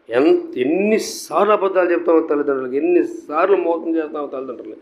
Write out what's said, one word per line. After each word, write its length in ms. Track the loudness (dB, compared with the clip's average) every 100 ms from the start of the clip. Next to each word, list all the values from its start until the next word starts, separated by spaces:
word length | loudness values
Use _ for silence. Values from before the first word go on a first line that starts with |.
| -4
ఎంత, 480 | 2 4 4 0 -4
ఎన్నిసార్లు 960 | -2 0 2 0 -2 -10 -4 0 2
అబద్ధాలు 400 | 2 2 2 2
చెప్తామో 280 | 0 4 2
తల్లిదండ్రులకి, 560 | 2 -2 0 -2 -2 -2
ఎన్నిసార్లు 800 | 2 2 0 -6 -8 -2 2 2
మోసం 400 | 2 -2 -2 -4
చేస్తామో 300 | -4 -8 -8
తల్లిదండ్రులు, 500 | -8 -10 -12 -14 -16